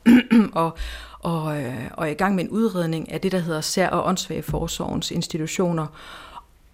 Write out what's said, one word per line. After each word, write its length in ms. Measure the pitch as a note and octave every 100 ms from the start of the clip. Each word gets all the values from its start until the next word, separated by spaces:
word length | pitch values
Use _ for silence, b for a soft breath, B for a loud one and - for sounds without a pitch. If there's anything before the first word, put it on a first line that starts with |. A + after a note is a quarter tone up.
| A#3
<clears throat> 460 | A#3+ - A#3 G3+
og, 240 | D#3+ E3 B B B B B
og, 400 | F3 E3 D#3 D3
øh, 120 | B2+ B2+ C3
og 140 | - C#3+
er 40 |
i 40 |
gang 200 | D3+ G3
med 100 | F#3+
en 60 | -
udredning 640 | G#3+ A3+ F#3 E3 D#3+ -
af 80 | D#3+
det, 120 | F#3+
der 60 | F#3
hedder 220 | E3 D#3
Sær- 280 | - G3 F3
og 180 | - -
Åndssvageforsorgens 1040 | F#3 - D#3+ - D#3 E3 - - - -
institutioner, 760 | E3+ - D#3+ D#3 - F3+ E3 D3+ B B B B B B _ _